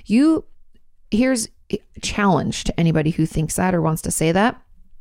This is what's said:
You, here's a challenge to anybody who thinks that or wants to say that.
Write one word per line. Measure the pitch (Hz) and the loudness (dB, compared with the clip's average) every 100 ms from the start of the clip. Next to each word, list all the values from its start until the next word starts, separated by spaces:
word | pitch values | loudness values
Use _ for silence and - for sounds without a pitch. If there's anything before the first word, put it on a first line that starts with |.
You, | - 220 302 320 - - - - - - - | -2 2 4 2 -4 -18 -20 -20 -20 -20 -4
here's | 214 262 254 226 - - | 0 2 0 -4 -12 -10
a | - - - | -10 -10 -12
challenge | - - 101 151 - - | -8 0 2 2 0 -4
to | - - | -4 0
anybody | 165 156 151 | 2 2 0
who | - | 0
thinks | 160 - 156 - | -2 -2 -4 -2
that | 185 | 0
or | 180 | 0
wants | 160 160 | 0 -2
to | - | -4
say | - 160 | -2 0
that. | 170 220 - - - - - | 2 0 -2 -14 -20 -20 -20